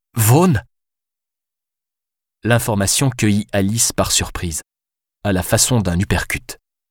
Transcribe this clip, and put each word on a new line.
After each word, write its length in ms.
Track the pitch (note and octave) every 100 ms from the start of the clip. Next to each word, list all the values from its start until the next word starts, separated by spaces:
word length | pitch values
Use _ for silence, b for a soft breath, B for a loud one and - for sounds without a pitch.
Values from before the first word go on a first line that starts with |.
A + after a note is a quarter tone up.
| _
Vaughan ? » 400 | - G#2+ C#3 F#3 A#2 - _ _ _ _ _ _ _ _ _ _ _ _ _ _ _ _ _
L'information 640 | G#2+ A#2 - G#2 F#2+ - C3+
cueillit 360 | - G#2+ G#2 -
Alice 400 | G2+ G2 A#2 -
par 180 | - F#2
surprise, 520 | - - - F2 D#2 - _ _ _ _ _
à 100 | G#2
la 120 | F#2
façon 340 | - A2 - B2
d'un 200 | F#2 E2+
uppercut. « 600 | G2+ F2+ - - - - _ _ _